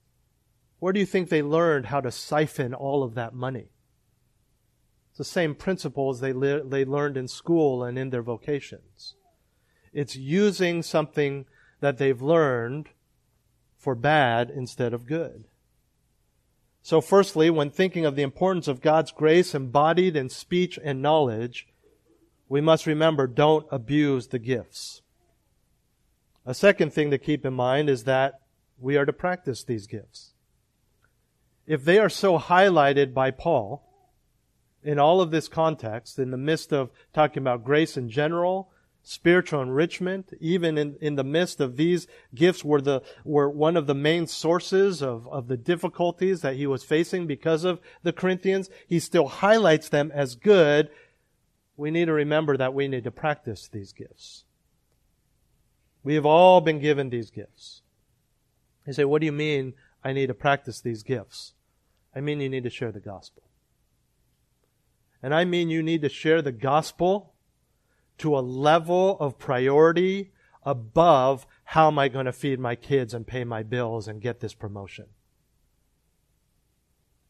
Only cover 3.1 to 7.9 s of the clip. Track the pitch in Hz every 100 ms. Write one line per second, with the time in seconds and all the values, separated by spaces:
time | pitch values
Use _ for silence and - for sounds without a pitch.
3.1 | 113 117 123 127 127 104 _ _ _ _
4.1 | _ _ _ _ _ _ _ _ _ _
5.1 | - 143 190 165 143 - 190 151 135 135
6.1 | 123 135 127 139 143 131 139 135 143 147
7.1 | 131 127 - - 170 151 127 123